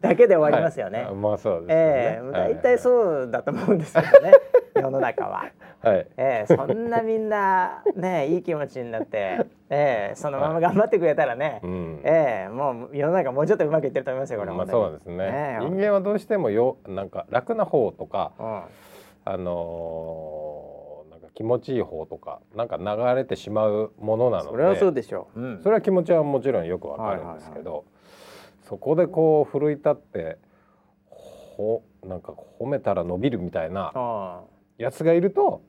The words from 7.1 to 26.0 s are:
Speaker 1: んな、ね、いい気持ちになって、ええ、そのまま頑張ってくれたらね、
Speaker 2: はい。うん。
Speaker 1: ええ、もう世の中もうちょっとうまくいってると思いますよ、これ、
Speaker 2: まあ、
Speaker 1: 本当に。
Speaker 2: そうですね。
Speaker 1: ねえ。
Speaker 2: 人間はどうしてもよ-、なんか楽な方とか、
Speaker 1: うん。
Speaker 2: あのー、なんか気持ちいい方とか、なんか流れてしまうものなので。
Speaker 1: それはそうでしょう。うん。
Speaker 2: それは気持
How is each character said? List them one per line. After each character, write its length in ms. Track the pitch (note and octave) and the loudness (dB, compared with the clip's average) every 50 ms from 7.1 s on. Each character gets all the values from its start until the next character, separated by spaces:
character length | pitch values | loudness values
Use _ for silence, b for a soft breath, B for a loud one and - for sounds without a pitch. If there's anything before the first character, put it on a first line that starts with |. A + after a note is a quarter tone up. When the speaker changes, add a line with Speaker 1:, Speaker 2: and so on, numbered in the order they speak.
| A3 A3 | -2 -2
Speaker 1:
ん 120 | A3 G#3+ | 0 0
な、 540 | G#3+ G#3 G3 F#3+ F#3+ F#3 F3+ - - - - - - | 0 0 2 2 2 2 2 0 -4 -2 -2 -2 -2
ね、 320 | G3 E3+ F#3 F#3 E3 C#3 C#3 | 0 -2 -2 0 0 0 0
い 100 | E3+ F3+ | 0 -2
い 60 | F3 | -2
気 100 | - E3 | -4 -4
持 120 | D3+ C#3+ - | -4 -4 -6
ち 140 | - C3 | -6 -10
に 100 | B2 A#2+ | -8 -6
な 80 | A2+ A2 | -6 -6
っ 40 | - | -6
て、 400 | - - G#2+ G2+ F#2+ F#2 - - - _ _ _ _ | -4 -4 -4 -2 -2 -2 -4 -4 -6 _ _ _ _
え 400 | C#3 C#3+ D3 C#3+ B2+ A2 G2+ G2+ | 0 0 2 2 2 0 -2 -6
え、 40 | - | -8
そ 140 | - - D3+ | -6 -8 -6
の 80 | C#3 C3+ | -4 -2
ま 140 | C#3 D3+ D#3+ | -2 -2 0
ま 60 | E3+ | 2
頑 140 | E3 F3 - | 2 2 4
張 120 | F#3 G#3+ | 4 2
っ 40 | - | 4
て 100 | - G3 | 2 2
く 60 | E3+ | 2
れ 100 | E3 D3 | 2 2
た 100 | - D#3 | 2 0
ら 100 | C3 A#2 | 0 0
ね、 240 | A#2+ C#3+ D#3 B2+ G#2 | -4 -4 -6 -6 -6
Speaker 2:
は 80 | F2+ F2 | -8 -8
い。 20 | |
う 20 | F#2 | -6
ん。 280 | F2+ F2 E2 D#2+ D2 - | -6 -6 -8 -10 -6 0
Speaker 1:
え 420 | C#3+ D#3 E3 D#3 C3+ A2+ F#2+ F#2+ F#2+ | 2 2 4 2 2 -2 -4 -6 -8
え、 20 | |
も 380 | A2 B2 C#3+ C#3 B2 A#2 A#2+ - | -8 -4 -4 -4 -4 -6 -10 -10
う 60 | D3 C#3+ | -6 -4
世 100 | C#3+ D3+ | -2 0
の 60 | F3 | 0
中 180 | F#3+ E3 C3+ | 0 0 0
も 100 | B2+ C3+ | 0 -2
う 60 | D3+ D#3 | 0 0
ち 40 | G#3 | 2
ょ 20 | |
っ 40 | - | 0
と 80 | E3+ D3+ | 2 0
う 40 | |
ま 80 | D#3 D#3+ | 0 0
く 60 | D3 C3+ | 0 0
い 20 | |
っ 40 | - | -4
て 60 | C#3+ | -4
る 60 | C3 | -4
と 60 | C3+ | -4
思 60 | C3 C3 | -6 -6
い 40 | |
ま 60 | C3+ - | -6 -6
す 60 | B2 | -6
よ、 60 | G#2+ | -6
こ 60 | G2+ | -6
れ、 60 | F#2+ | -6
Speaker 2:
ま 120 | F2+ F2 F#2 | -6 -6 -6
あ、 20 | |
Speaker 1:
本 20 | F#2 | 0
当 100 | B2 A#2 | 0 0
に。 60 | G#2 | 0
Speaker 2:
そ 60 | F2 | 0
う 80 | D#2 D2 | -4 -10
で 60 | _ | _
す 20 | F2+ | -12
ね。 100 | F2 F2+ | -8 -6
Speaker 1:
ね 420 | F#2 G#2 A#2 C#3 D3+ C#3 B2+ A2 | -4 -4 -4 -4 -6 -6 -6 -6
え。 40 | - | -6
Speaker 2:
人 100 | D3 F3+ | -4 -2
間 180 | F#3+ G3+ G#3 G3+ | -2 0 0 0
は 80 | G3 | 0
ど 120 | F3+ G3+ G#3 | 0 0 -4
う 60 | G3+ | -4
し 60 | G#3 | -2
て 120 | - A3 G3+ | -2 -2 0
も 120 | E3 A2+ | 0 0
よ-、 280 | G2+ A2 A#2+ C3 - - _ - | 2 2 2 2 0 -4 _ -10
な 160 | F#2+ F#2 G2 | -8 -8 -8
ん 60 | F#2 | -8
か 160 | - F#2+ - - | -10 -10 -10 -2
楽 260 | - B2 B2+ - A#3 | -4 -4 -2 -2 -2
な 100 | A3 G#3 | -2 -2
方 260 | - - D3+ A#2 F#2+ | 0 2 0 0 0
と 140 | E2+ - - | -2 -8 -14
か、 260 | - - G2+ F2 D#2 - _ | -8 -4 -4 -4 -6 -6 _
Speaker 1:
う 40 | - | -10
ん。 180 | A2+ A2 G2 E2+ D#2+ B B B B B B B B B B _ | -8 -8 -10 -12 -14 B B B B B B B B B B _
Speaker 2:
あ 120 | - G2 F#2 | -8 -8 -6
の 1700 | F#2 F2 F2 F2 E2+ E2+ E2+ E2+ E2+ E2 E2 D#2+ D#2+ D#2+ E2 D#2+ D#2+ D#2 D#2 D#2 D2+ D2+ D2+ D2 D2 D2 D2 C#2+ C#2+ D2 D2 D2 D#2 D#2 | -6 -6 -6 -6 -6 -8 -8 -10 -10 -8 -8 -10 -10 -10 -12 -12 -12 -12 -12 -12 -12 -12 -12 -14 -16 -18 -20 -20 -20 -20 -20 -20 -20 -20
ー、 40 | |
な 60 | E2 E2 | -20 -20
ん 20 | |
か 60 | - D#2+ _ | -20 -20 _
気 100 | - G#2+ | -10 -4
持 160 | A2+ B2 B2 | -2 -2 -4
ち 160 | B2 - C3+ | -4 -4 -4
い 40 | A#2+ | -4
い 20 | |
方 240 | G2 - - D#2 D#2+ | -4 -4 -8 -12 -10
と 120 | - E2 E2 | -10 -12 -16
か、 220 | - - D2 - _ _ _ | -14 -14 -16 -16 _ _ _
な 100 | G#2 A#2 | -8 -6
ん 20 | A#2+ | -6
か 100 | F#2+ D#2+ | -6 -8
流 380 | F2 G2+ G#2 G#2+ A#2+ B2 B2 | -6 -6 -4 -2 0 0 0
れ 100 | C3 C3 | 0 -2
て 100 | B2+ - | -4 -6
し 140 | - - G2+ | -8 -8 -4
ま 180 | G#2+ G#2+ G#2+ G#2+ | -2 0 0 2
う 240 | G#2 G#2+ A2 G#2+ _ - | 0 0 -2 -4 _ -10
も 180 | G#2+ G#2+ A2 A2+ | -4 -2 0 2
の 120 | B2 B2+ | 2 2
な 100 | A2 F2 | 2 0
の 40 | D#2 | -4
で。 40 | C#2+ | -6
Speaker 1:
そ 60 | - A#2 | -2 0
れ 60 | D3 | 2
は 120 | F3+ G3 | 2 2
そ 120 | F#3+ G3 F#3 | 4 2 2
う 60 | D#3 | 2
で 100 | C3 A2 | 0 -6
し 100 | - - | -6 -8
ょ 140 | F#2 - - _ | -10 -10 -10 _
う。 40 | A2 | -12
う 60 | A#2+ | -10
ん。 160 | C3 A2+ F#2 | -10 -10 -4
Speaker 2:
そ 80 | B2+ G3 | 0 2
れ 60 | A3 | 2
は 60 | G#3+ | 2
気 100 | - - | 2 2
持 120 | F#3+ F3+ | 2 2